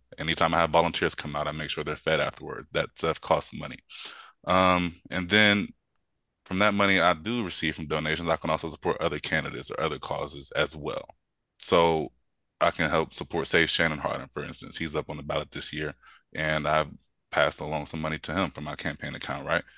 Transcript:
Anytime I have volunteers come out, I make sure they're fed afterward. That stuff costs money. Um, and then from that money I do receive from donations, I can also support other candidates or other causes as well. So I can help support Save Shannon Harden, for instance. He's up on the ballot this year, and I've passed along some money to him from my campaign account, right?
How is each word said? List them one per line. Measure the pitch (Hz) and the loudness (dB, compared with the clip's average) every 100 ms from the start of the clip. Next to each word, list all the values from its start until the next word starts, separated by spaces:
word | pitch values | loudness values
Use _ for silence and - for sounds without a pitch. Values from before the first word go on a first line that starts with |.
| _ - | _ -6
Anytime | 80 80 82 82 | -2 2 4 4
I | |
have | 82 | 4
volunteers | 82 85 80 85 - | 6 4 2 0 0
come | 76 73 | -4 -4
out, | 73 | -4
I | |
make | 76 76 | -4 -6
sure | - | -6
they're | 76 76 | -4 -4
fed | - 78 | 0 2
afterward. | 69 - 71 - 71 | 0 -4 -10 -12 -4
That | 76 - - | -2 -2 -2
stuff | 82 78 | -2 -2
costs | - 78 - | 2 2 2
money. | - - - _ - - - - _ - | -6 -10 -12 _ -14 -14 -14 -20 _ 2
Um, | 92 92 90 87 82 - | 4 6 4 2 -4 -8
and | 90 90 | -6 2
then | 104 104 101 90 - _ _ _ _ _ _ - | 6 6 6 0 -8 _ _ _ _ _ _ -6
from | 95 | 0
that | 104 101 | 2 4
money | 101 95 | 4 6
I | 85 82 | 4 2
do | 82 120 | -2 -4
receive | 95 - 80 76 | -2 -2 -2 -4
from | 76 | -4
donations, | 78 78 78 85 | -2 -2 -2 0
I | 78 | -2
can | 80 | 0
also | 78 82 | -2 -4
support | 76 90 - | -4 -4 -2
other | 82 76 | -2 -2
candidates | - 80 73 64 - | -2 -2 -4 -6 -8
or | - | -4
other | 78 73 | -2 -4
causes | - - 73 71 69 | -6 -6 -6 -8 -8
as | - 76 78 | -4 -2 -4
well. | 73 - - _ _ _ _ - | -6 -8 -10 _ _ _ _ -2
So | - 90 85 80 71 - _ _ _ _ | 4 6 6 4 -2 -8 _ _ _ _
I | 85 | 2
can | - 78 | 2 2
help | 80 82 | 2 0
support | - 76 85 71 | -2 -4 -2 2
Save | 85 80 | 2 4
Shannon | - 82 76 | 2 0 0
Harden, | 69 - 67 | -2 -4 -6
for | - | -10
instance. | 71 - - - | -8 -8 -8 -6
He's | 80 76 | -4 -4
up | - | -6
on | 76 | -8
the | |
ballot | 73 73 76 | -4 -4 -4
this | - - 76 | -4 -4 -4
year, | 76 - - - _ - | -6 -8 -16 -20 _ -6
and | 78 78 73 | -2 0 2
I've | 78 78 - _ _ _ | 2 0 -6 _ _ _
passed | - 73 - | 2 2 2
along | 76 78 76 | -4 -4 -4
some | 80 | -4
money | 78 78 | -4 -4
to | - | -4
him | 82 87 | -2 -2
from | - 76 | -4 -10
my | 73 | -8
campaign | 80 73 73 71 | -6 -6 -8 -8
account, | - - 71 | -8 -6 -2
right? | 82 - | -2 -2